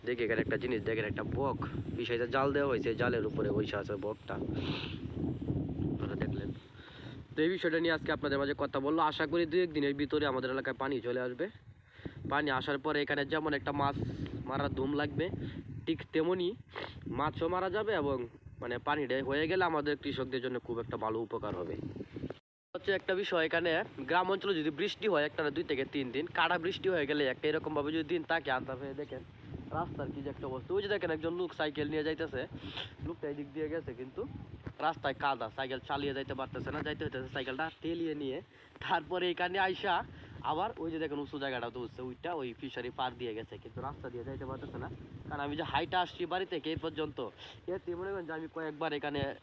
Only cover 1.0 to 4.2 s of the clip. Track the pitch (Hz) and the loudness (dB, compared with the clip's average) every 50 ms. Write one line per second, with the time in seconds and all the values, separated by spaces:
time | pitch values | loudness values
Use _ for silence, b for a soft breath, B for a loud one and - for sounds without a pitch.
1 | 107 104 92 - 110 - - 120 139 135 123 - - - - - - - - 110 | 0 0 0 -2 -2 0 0 2 2 2 2 0 -2 -2 -2 -4 -4 -4 -2 -2
2 | 120 113 120 117 123 120 123 135 135 143 135 143 143 139 127 110 98 117 113 - | 0 0 2 2 2 2 4 4 4 4 4 4 4 4 4 4 4 2 2 4
3 | 120 123 123 117 104 107 - - 107 104 101 110 107 104 - 101 - - 104 98 | 4 4 4 4 2 2 2 2 2 4 4 2 2 2 0 -2 -2 -2 -2 -2
4 | 98 104 113 - | -2 -2 -4 -4